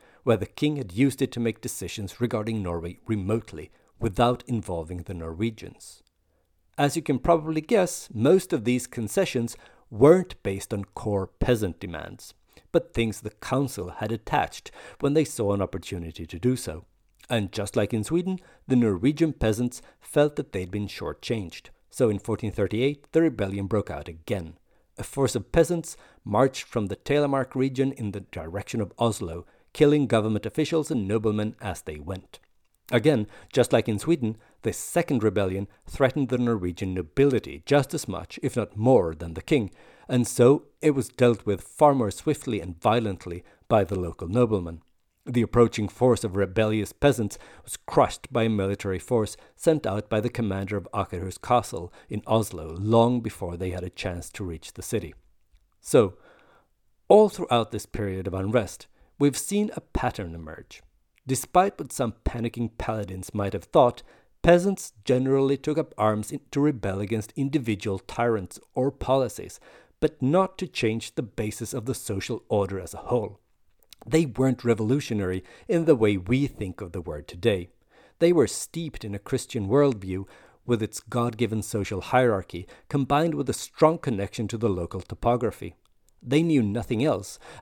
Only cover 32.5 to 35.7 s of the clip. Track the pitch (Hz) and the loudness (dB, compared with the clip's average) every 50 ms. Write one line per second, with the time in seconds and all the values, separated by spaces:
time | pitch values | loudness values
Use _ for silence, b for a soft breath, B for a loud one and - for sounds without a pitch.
32.5 | _ _ _ _ _ _ _ - 127 120 110 151 147 117 104 - B B B B | _ _ _ _ _ _ _ 0 0 2 4 4 2 2 0 -4 B B B B
33.5 | - 135 120 - - 117 104 - 110 101 - 156 170 160 123 107 110 - b b | 2 2 2 4 4 2 2 2 -2 -2 0 0 0 0 0 -4 -4 -6 b b
34.5 | b b b 113 104 - - - - 175 165 - 147 123 107 110 95 104 101 92 | b b b -6 -4 -6 -6 -4 0 0 0 2 2 2 2 2 2 2 0 0
35.5 | 92 98 101 - | -2 -4 -6 -8